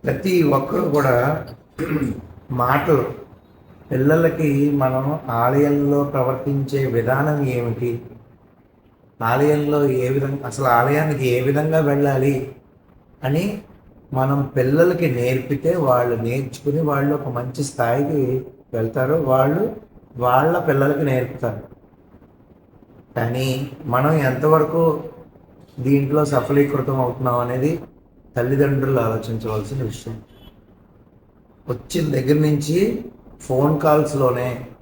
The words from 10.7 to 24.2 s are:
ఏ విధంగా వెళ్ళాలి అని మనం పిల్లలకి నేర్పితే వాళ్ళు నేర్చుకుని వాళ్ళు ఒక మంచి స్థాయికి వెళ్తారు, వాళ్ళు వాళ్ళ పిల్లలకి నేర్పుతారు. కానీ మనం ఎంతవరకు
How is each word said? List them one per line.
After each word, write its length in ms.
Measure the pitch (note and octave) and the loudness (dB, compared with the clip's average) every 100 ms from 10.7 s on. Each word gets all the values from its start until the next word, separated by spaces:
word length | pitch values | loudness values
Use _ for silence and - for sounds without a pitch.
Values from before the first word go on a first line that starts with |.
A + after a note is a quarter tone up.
| A#2 B2+ D3 D#3 C3+ C3 | 4 4 2 0 0 0
ఏ 120 | A#2+ | 0
విధంగా 380 | C3 C#3+ D#3 D#3+ | 2 0 2 2
వెళ్ళాలి 800 | D3 C#3+ C#3+ C3+ C3+ C3+ - - _ _ _ - _ _ | 2 2 2 2 0 0 -4 -14 _ _ _ -20 _ _
అని 380 | C3 D3+ G3 G3+ - - - - - | -2 0 -2 -6 -12 -20 -20 -20 -8
మనం 300 | C3 C3 C#3 C3+ C#3 | -2 0 0 0 0
పిల్లలకి 540 | B2+ C#3+ F3 E3+ E3 | 2 4 2 2 -2
నేర్పితే 680 | A#2+ B2 C3 - C#3 D#3+ F3+ | 0 0 -2 -2 -2 0 0
వాళ్ళు 380 | C#3 B2 B2 | 2 2 2
నేర్చుకుని 680 | A2+ A#2 C3 C3+ - C#3+ D3 | 0 -2 -4 -6 -6 -2 0
వాళ్ళు 320 | D#3 C#3 C#3+ | 0 0 0
ఒక 140 | D3 C3+ | -2 -4
మంచి 360 | A#2+ B2+ B2+ | -6 -8 -6
స్థాయికి 800 | C#3+ - A#2 B2+ C#3+ D3+ B2 C3 - - _ | -6 -2 0 0 0 0 0 -2 -6 -18 _
వెళ్తారు, 400 | A#2 A2 C3+ C3 | -4 -4 -2 0
వాళ్ళు 600 | D#3+ C#3 C3 C3+ D#3+ A3+ - - - - - | 0 2 2 2 2 -2 -6 -18 -20 -20 -4
వాళ్ళ 420 | B2 B2+ D3+ F3 | 2 4 4 0
పిల్లలకి 460 | E3 C#3 C#3 D3 | 0 2 2 2
నేర్పుతారు. 560 | D3 B2+ B2 - A#2 G#2 - - - _ _ - - _ _ - _ - - - - - | 0 0 -2 -4 -6 -6 -14 -20 -20 _ _ -20 -20 _ _ -20 _ -20 -20 -20 -10 -6
కానీ 540 | A#2 B2 C3 C3 C#3 - | -4 -2 -2 -4 -6 -10
మనం 280 | - B2 C#3+ | -4 0 2
ఎంతవరకు 880 | D#3+ | 2